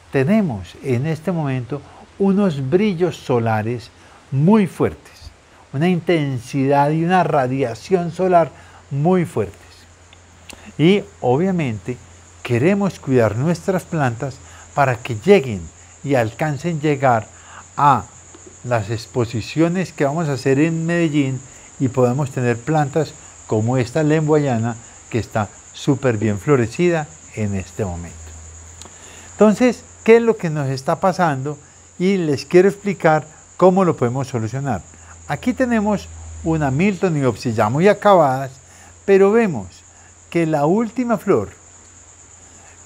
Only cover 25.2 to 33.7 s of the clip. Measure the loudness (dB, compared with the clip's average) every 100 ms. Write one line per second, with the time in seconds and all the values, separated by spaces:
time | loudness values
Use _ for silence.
25.2 | -4 -4 -6 -8 -20 -6 -2 0 0 0
26.2 | -2 -2 0 2 0 0 0 0 -6 -14
27.2 | -14 -6 -4 -6 -8 -8 -8 -8 -12 -16
28.2 | -20 -20 -20 -20 -20 -20 -20 -20 -20 -20
29.2 | -6 2 4 4 2 0 -8 -2 4 6
30.2 | 4 0 -2 -4 -4 -4 -4 -2 0 0
31.2 | 0 -2 -6 -10 -16 -20 -16 -2 0 0
32.2 | 0 -2 2 4 4 2 -4 0 2 2
33.2 | -2 -16 -16 2 4